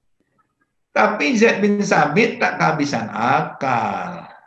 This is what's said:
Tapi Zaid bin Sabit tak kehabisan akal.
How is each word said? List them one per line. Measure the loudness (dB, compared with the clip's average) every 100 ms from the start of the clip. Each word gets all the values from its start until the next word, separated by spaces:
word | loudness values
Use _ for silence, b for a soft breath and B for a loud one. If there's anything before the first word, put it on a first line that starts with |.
| _ _ _ _ _ _ _ _ _
Tapi | 0 0 0 0 4
Zaid | 4 4
bin | 2 2
Sabit | 0 2 2 2 0 0
tak | -2 0
kehabisan | 0 0 -2 -4 -6
akal. | -2 0 0 -2 -6 -2 -2 -2 -4 -8 -10 -16 -20